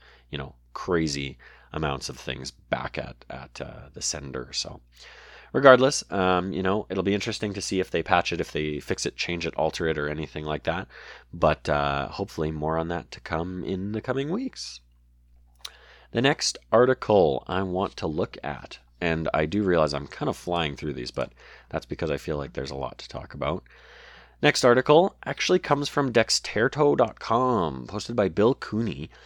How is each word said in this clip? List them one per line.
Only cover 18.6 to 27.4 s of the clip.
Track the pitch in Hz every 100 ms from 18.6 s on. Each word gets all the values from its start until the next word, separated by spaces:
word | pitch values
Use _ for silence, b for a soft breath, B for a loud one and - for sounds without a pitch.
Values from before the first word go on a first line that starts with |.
| - - _ _
and | 87 82 78
I | 78 78
do | 101
realize | 98 85 78 71
I'm | 71
kind | - 147
of | 98
flying | - 85 78 71
through | 78
these, | 64 62
but | - 64 - B B B
that's | 80 -
because | - 78
I | 71
feel | - 73
like | 69
there's | - 69
a | 71
lot | 65 -
to | -
talk | - -
about. | 71 69 85 - B B B B B B B
Next | 147 -
article | 127 120 - 151 190 - -
actually | - - 180
comes | - 143 143
from | - 135
Dexterto | 117 110 - - 104 123 143 147 143
dot | 110 -
com, | - 117